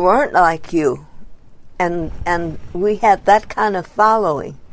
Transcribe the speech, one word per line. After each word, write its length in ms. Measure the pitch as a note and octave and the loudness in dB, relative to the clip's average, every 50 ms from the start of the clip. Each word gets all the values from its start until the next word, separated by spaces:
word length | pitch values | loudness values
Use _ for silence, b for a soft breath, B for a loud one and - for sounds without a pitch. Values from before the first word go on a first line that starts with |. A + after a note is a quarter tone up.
weren't 340 | F3 F3+ G#3 B3+ D4 - - | 4 4 4 2 2 2 2
like 360 | F3+ F3+ E3 E3 D#3+ - - - | 4 4 4 2 -2 -6 -4 -2
you. 320 | E3+ D3+ C3+ B2 C#3 D3 - - - - - - - - - - - - - - - | 0 0 0 -2 -2 -8 -16 -16 -16 -14 -14 -14 -18 -18 -20 -20 -20 -20 -14 -6 -4
And, 340 | F3+ F3 E3+ F3 D#3+ D3+ - - - | -2 -2 -2 -4 -4 -6 -6 -6 -4
and 320 | F3 F3 E3+ F3 E3 D#3 - - - - | -2 -2 -2 -2 -4 -8 -8 -10 -10 -6
we 220 | F3 F#3+ G#3 G#3+ | -2 -2 -2 0
had 280 | G3+ - A3 G3 - - | 2 4 4 2 4 4
that 240 | - G3+ G#3+ - - | 4 4 4 2 -2
kind 280 | - B3 A3 G#3+ G3 | -4 -2 -2 -2 -2
of 100 | F#3 E3 | -2 -6
following. 720 | - - - G#3+ A3 A3 A3+ G#3 E3+ D3+ C#3 - - D3 - - b | -6 -2 2 2 4 4 2 2 0 -2 -2 -4 -10 -12 -16 -18 b